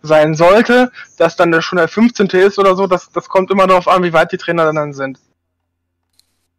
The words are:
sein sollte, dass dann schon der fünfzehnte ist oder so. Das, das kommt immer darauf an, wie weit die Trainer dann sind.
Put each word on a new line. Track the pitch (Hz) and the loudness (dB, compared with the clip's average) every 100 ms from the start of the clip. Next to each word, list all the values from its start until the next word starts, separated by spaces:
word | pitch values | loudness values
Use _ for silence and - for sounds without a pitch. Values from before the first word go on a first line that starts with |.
sein | 151 156 151 | 0 2 2
sollte, | 156 170 208 240 247 247 - - - | 2 4 4 4 2 0 -4 -18 -4
dass | 165 - | -2 0
dann | 170 165 | 0 0
schon | 160 180 | -2 -2
der | 165 | -2
fünfzehnte | - 240 - 190 185 | 0 0 0 -2 2
ist | 196 196 | 0 2
oder | 196 185 | 0 0
so. | 196 | -2
Das, | 180 - | -4 -6
das | 175 - | -12 -4
kommt | 190 185 | -4 -2
immer | 196 185 | 0 2
darauf | 185 170 | 2 2
an, | 180 | -2
wie | 175 | 0
weit | 160 170 | 0 -2
die | 185 | -4
Trainer | - 170 160 | -6 -2 -2
dann | 156 147 | -2 -6
sind. | 139 135 131 _ _ _ _ _ _ _ _ _ _ _ _ _ | -8 -12 -12 _ _ _ _ _ _ _ _ _ _ _ _ _